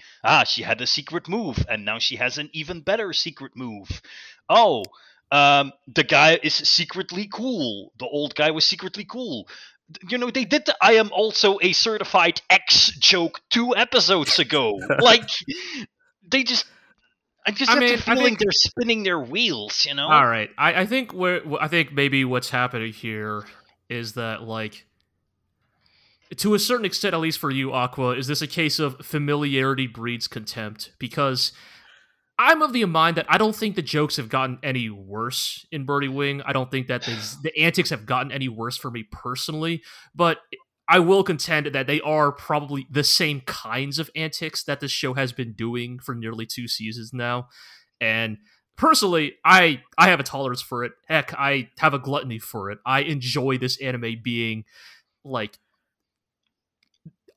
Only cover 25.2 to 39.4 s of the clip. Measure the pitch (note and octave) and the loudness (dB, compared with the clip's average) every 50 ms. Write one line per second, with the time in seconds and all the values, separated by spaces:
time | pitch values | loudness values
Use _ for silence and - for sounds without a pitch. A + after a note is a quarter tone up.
25.2 | _ _ _ _ _ _ _ _ _ _ _ _ _ _ _ _ _ _ _ _ | _ _ _ _ _ _ _ _ _ _ _ _ _ _ _ _ _ _ _ _
26.2 | _ - F#3+ - - G#3 G#3 G3+ G#3 - B3 A#3+ G#3+ F#3 - - - G3+ E3+ E3 | _ -16 -8 -2 0 2 2 2 2 0 0 0 0 -2 -4 -2 -2 -2 0 0
27.2 | D#3+ D#3+ D3+ - - C#3+ C3 C3+ C3+ C3+ C3 B2+ B2 B2 - - C3 B2 B2 B2+ | 0 -2 -2 -2 -4 -2 -2 -2 -2 -2 -2 -2 -2 -2 -2 -2 -2 -2 -2 -2
28.2 | C3 C3 D3 - D#3+ C#3+ - F3 D#3+ D3+ - - D#3 C#3+ C3 - C3+ - - D3+ | -4 -4 -4 -4 -4 -6 -2 -2 -2 -2 0 -2 -2 -4 -4 -8 -12 -6 -4 -4
29.2 | C#3+ C#3+ D3 D3 D3 C#3+ C3+ C3+ C3 C3+ C3+ C3 C3 B2 - A2+ A2+ A#2+ A#2+ A#2 | -2 0 0 0 0 0 0 2 2 0 0 -2 -4 -6 -6 -8 -8 -6 -6 -6
30.2 | - - - A#2+ G#2+ - - A#2+ A2 G#2+ G#2+ - - - _ - - A#2 - - | -8 -8 -10 -10 -12 -12 -10 -10 -10 -12 -12 -14 -18 -18 _ -12 -12 -8 -2 0
31.2 | C#3+ C3+ B2+ B2 - - - - - - - - _ _ - _ _ _ _ _ | 0 0 0 -2 -2 -4 -6 -10 -20 -20 -20 -20 _ _ -20 _ _ _ _ _
32.2 | _ _ - - A#3 C#4 E4 D#4 D#4 D4 A#3+ B3 G#3+ F3+ D#3+ D#3+ D#3+ E3+ E3+ E3 | _ _ -2 2 4 4 6 4 4 0 2 2 0 2 2 4 4 4 2 0
33.2 | - - D#3+ F#3 G#3+ G#3+ G#3+ - A3 G#3 G3 - D#3 C3 - D3+ D3+ C#3+ - - | 2 4 4 4 4 2 0 0 -4 -4 -4 -4 -4 -2 0 0 0 0 -2 -6
34.2 | A#2+ A2 - C3 C3 C3 B2 B2+ - C#3 C3 B2+ A#2 A2 G#2 G2 G2 F#2+ G2+ G#2+ | -6 -2 -2 -2 0 -2 -4 -6 -6 -4 -4 -2 -4 -6 -8 -12 -14 -10 -8 -6
35.2 | A2+ B2 B2+ - - - - - - - D#3+ D3 C3+ C3 C#3+ C#3+ C#3+ C3+ C3 C#3 | -6 -4 -4 -4 -6 -6 -6 -10 -14 -10 -10 -8 -4 -2 -2 0 0 -2 -2 -2
36.2 | C#3+ C#3 C#3 C#3 C#3 - C#3 C3+ B2+ C3 C#3 C3 B2+ B2+ B2+ A#2+ - - A#2 A2 | -2 -2 -2 -4 -4 -2 -2 -2 -2 -2 -4 -4 -2 -2 -4 -4 -4 -6 -8 -8
37.2 | A2 G#2+ - - C#3 D#3+ - D3+ D#3 E3+ E3 F#3 E3+ - D#3+ A2 G#2+ G#2 B2+ B2+ | -8 -12 -12 -8 -8 -4 0 2 2 2 4 2 0 -2 -2 -6 -4 -2 -2 -2
38.2 | C3 C#3 C3+ C#3 C3 B2+ A2+ A2 A2+ A#2+ A#2+ - - B2+ A#2+ A#2+ G#2+ - - - | -2 -4 -6 -6 -6 -6 -6 -6 -8 -8 -8 -8 -10 -10 -10 -10 -12 -14 -16 -12
39.2 | - A#2+ B2+ B2 | -10 -10 -8 -8